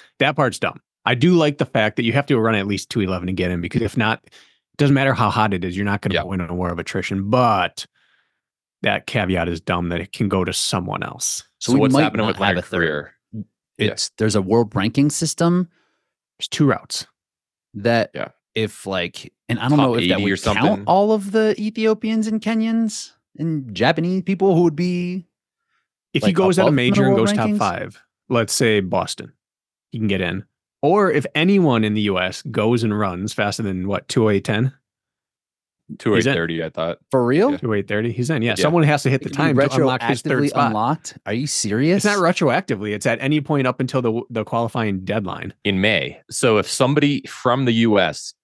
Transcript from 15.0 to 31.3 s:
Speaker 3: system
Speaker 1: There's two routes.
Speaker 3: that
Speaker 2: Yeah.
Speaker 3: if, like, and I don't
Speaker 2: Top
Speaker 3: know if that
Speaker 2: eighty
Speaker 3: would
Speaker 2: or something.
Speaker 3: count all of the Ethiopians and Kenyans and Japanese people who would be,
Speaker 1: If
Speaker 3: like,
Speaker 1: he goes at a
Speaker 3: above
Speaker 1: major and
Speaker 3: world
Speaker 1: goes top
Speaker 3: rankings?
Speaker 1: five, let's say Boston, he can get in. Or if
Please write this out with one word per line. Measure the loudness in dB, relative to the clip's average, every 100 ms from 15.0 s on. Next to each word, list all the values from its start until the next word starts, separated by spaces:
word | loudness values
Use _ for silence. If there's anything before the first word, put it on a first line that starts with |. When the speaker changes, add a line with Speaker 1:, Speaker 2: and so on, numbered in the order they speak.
| 0
Speaker 3:
system | 0 -4 0 2 2 -2 _ _ _ _ _ _ -14
Speaker 1:
There's | -6
two | 2 2
routes. | 2 -4 -10 -12 _ _ _ _ _ _
Speaker 3:
that | -4 0 2 0
Speaker 2:
Yeah. | -6 -12 _ _
Speaker 3:
if, | -6 -6 -6 -6
like, | -4 -4 -8 -18 _ -6
and | -4
I | 0
don't | 2
Speaker 2:
Top | 2
Speaker 3:
know |
if | 2 2
that | 2
Speaker 2:
eighty |
Speaker 3:
would | 0
Speaker 2:
or | 0
something. | 0 2
Speaker 3:
count | 2 2 2
all | 4 4
of | 2 0
the | 0 0 0
Ethiopians | -4 -2 0 0 -2 -2 -2
and | -2
Kenyans | -2 -2 0 0 -2 -4 -14 _ _ -6
and | -4 -4 -6
Japanese | -2 0 0 0 -2
people | -2 0 2
who | 4
would | 4 2
be, | -2 -2 -4 -8 -12 _ _ _ _ _ _ _ _
Speaker 1:
If | -2
Speaker 3:
like, | 0
Speaker 1:
he |
goes | 2 2 4
at |
a | 4
Speaker 3:
above |
Speaker 1:
major | 4 4 4
and | 4
Speaker 3:
world | 4 2
Speaker 1:
goes | 2
top | 0
Speaker 3:
rankings? | 0
Speaker 1:
five, | 0 -2 -8 -14 _ _ -2
let's | 0 0
say | 0 2 2
Boston, | 2 -2 -4 -8 -14 _ _ _ _ _ _
he | -4
can | -2
get | 0
in. | -2 -4 -10 _ _ _
Or | 2 4 4
if | 2 0